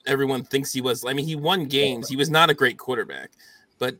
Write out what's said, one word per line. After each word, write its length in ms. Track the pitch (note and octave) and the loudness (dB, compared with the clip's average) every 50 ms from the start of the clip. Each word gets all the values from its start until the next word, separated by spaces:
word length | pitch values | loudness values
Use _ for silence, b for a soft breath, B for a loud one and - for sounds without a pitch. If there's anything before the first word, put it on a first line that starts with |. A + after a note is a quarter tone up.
| - | -4
everyone 380 | E3+ D3 C3+ C#3 C3+ C3+ B2 B2 | -2 0 2 2 0 0 -2 -2
thinks 280 | - - C#3 C3+ - | -2 -2 -2 -2 -2
he 80 | - C3 | -4 -2
was. 240 | B2 B2+ A#2 A2+ A#2+ | 0 0 -2 -2 -2
I 80 | B2 | -4
mean, 140 | C3+ C#3+ C#3 | -4 -2 -2
he 100 | D#3+ D#3+ | -4 -4
won 300 | D3 C#3+ E3 F#3+ F#3+ D3+ | -2 0 0 0 0 0
games. 420 | C3 C3 C3+ C#3+ C#3 B2 A#2 A2 A2 | 0 0 2 2 2 0 -2 -6 -4
He 80 | C3+ | -2
was 140 | C3+ C#3+ D#3+ | -2 0 2
not 180 | D3+ D#3+ E3+ D#3+ | 4 4 6 6
a 60 | D3 | 4
great 240 | - C3+ B2 A2 - | 4 2 0 0 -2
quarterback. 520 | - - B2+ A#2 G2+ - C#2 C2 C2 - _ b b b b b b b b - | -6 -4 -4 -4 -4 -6 -8 -14 -14 -16 _ b b b b b b b b -6
But, 180 | B2 B2+ - - | -6 -6 -6 -6